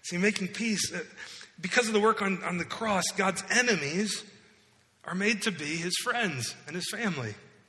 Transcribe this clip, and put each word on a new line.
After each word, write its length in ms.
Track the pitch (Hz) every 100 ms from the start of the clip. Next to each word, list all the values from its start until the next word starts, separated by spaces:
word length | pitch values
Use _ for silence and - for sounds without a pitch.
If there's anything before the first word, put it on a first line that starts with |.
See, 160 | - 175
making 320 | 202 208 185
peace, 420 | - 226 202 -
uh, 60 | 180 156 - - - - -
because 260 | 170 - 226
of 60 |
the 80 | 214
work 200 | 214 214
on, 220 | 196 185
on 140 | 170 175
the 80 | 165
cross, 400 | - 226 196 175 -
God's 280 | 196 185 -
enemies 760 | 214 247 190 143 170 214 - - - - _ _ _ _ _ -
are 100 | 180
made 280 | 208 233
to 80 | 233
be 260 | 165 147 165
his 180 | 175 185
friends 520 | 247 240 214 139 117 - -
and 80 | 170
his 140 | 175
family. 440 | 208 226 147 117 104 - -